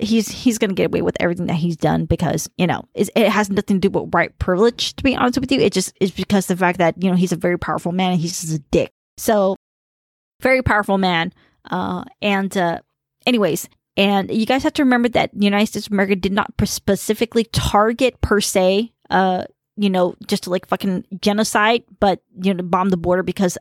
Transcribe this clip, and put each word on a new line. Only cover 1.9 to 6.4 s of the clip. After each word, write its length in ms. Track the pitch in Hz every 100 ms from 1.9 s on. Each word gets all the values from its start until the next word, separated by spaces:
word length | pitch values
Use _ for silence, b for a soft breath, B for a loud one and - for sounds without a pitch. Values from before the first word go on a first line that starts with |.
| 165
because, 440 | 160 170 165 160 - -
you 100 | 170
know, 180 | 120 -
it's, 160 | - 185 -
it 140 | 220
has 180 | 208 202
nothing 320 | 196 - 190
to 80 | 196
do 100 | 170
with 140 | -
white 260 | 175 165 -
privilege, 560 | - 180 233 240 -
to 80 | -
be 140 | 269 -
honest 240 | 247 247
with 100 | 254
you. 100 | 269
It 120 | 196
just 200 | 185 - -
is 140 | 190
because 340 | - 185 202